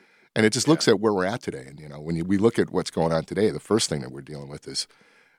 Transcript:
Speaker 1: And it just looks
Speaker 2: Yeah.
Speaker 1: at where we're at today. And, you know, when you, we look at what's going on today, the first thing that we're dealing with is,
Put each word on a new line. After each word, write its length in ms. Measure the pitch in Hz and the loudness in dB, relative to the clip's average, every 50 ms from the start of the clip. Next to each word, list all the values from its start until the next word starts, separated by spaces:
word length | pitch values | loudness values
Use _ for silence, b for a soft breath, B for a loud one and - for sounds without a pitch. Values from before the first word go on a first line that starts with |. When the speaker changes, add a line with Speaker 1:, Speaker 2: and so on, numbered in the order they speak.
| b b b b b b b | b b b b b b b
Speaker 1:
And 80 | - 110 | 2 4
it 80 | 107 - | 4 4
just 160 | 127 - 147 | 2 4 4
looks 180 | 160 160 - | 4 4 6
Speaker 2:
Yeah. 80 | 143 110 | 4 4
Speaker 1:
at 60 | 95 | 4
where 140 | 107 110 104 | 4 2 2
we're 100 | 92 90 | 2 0
at 160 | 95 113 - | 0 -2 -4
today. 240 | - 98 87 67 65 | -8 -10 -10 -10 -14
And, 120 | 69 71 76 | -16 -18 -18
you 80 | 78 73 | -18 -16
know, 120 | 71 73 | -16 -12
when 160 | 76 80 85 | -6 -4 -4
you, 80 | 82 85 | -2 0
we 120 | 92 101 | 0 2
look 220 | 95 104 117 - 135 | 4 4 4 4 4
at 120 | - - | 0 0
what's 200 | 85 92 82 - | 0 -2 -4 -2
going 220 | - 90 82 82 80 | -2 0 0 2 0
on 120 | 80 - | 0 -2
today, 240 | - - 92 107 101 | -2 -2 0 0 0
the 100 | 73 73 | 0 -2
first 280 | - - 101 113 - - | -2 0 0 0 0 0
thing 120 | 82 73 64 | -4 -6 -6
that 80 | 64 64 | -8 -12
we're 80 | 69 67 | -14 -14
dealing 260 | 71 76 69 71 69 | -14 -14 -14 -14 -14
with 160 | 71 71 - - | -16 -16 -14 -10
is, 180 | 67 - - b b b b b b b b b b | -8 -8 -10 b b b b b b b b b b